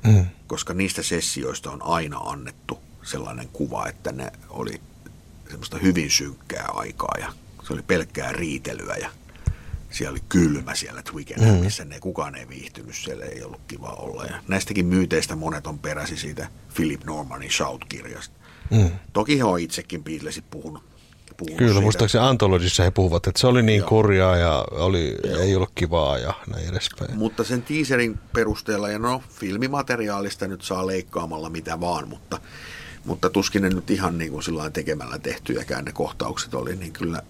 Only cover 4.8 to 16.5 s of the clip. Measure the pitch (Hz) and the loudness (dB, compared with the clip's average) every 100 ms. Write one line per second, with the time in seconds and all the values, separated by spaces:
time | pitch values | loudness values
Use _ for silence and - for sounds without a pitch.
4.8 | - - - - - - - - - 78 | -16 -20 -20 -20 -20 -20 -16 -14 -10 2
5.8 | 95 87 76 - 71 65 - - - 50 | 4 4 4 2 0 -10 -12 -8 -6 -4
6.8 | 53 - - - - - - - - 71 | -6 -4 -4 -4 -6 -12 -20 -18 -8 -8
7.8 | - 90 80 - 64 65 82 67 - 58 | 0 0 0 -6 -6 -4 -4 -4 -6 -8
8.8 | 50 - - - - - - - - - | -6 -6 -8 -12 -20 -6 -4 -4 -8 -12
9.8 | - - 69 67 - 92 82 71 65 73 | -10 -8 -6 -6 0 4 4 2 -4 -6
10.8 | - - - 156 147 - 113 95 92 - | -6 -10 -12 -12 -10 4 6 8 4 -2
11.8 | 80 71 92 82 73 67 62 65 - - | -8 -10 -8 -6 -8 -8 -14 -16 -16 -16
12.8 | 57 - - 60 - - 58 60 - 62 | -14 -12 -10 -10 -10 -12 -14 -16 -14 -14
13.8 | - - 60 - - - - 95 - 104 | -12 -12 -10 -10 -10 -10 0 0 2 0
14.8 | 87 92 87 - 151 80 80 76 78 73 | 4 4 4 2 0 -4 -4 -4 -8 -8
15.8 | 78 76 73 76 73 71 73 | -8 -6 -6 -8 -8 -8 -10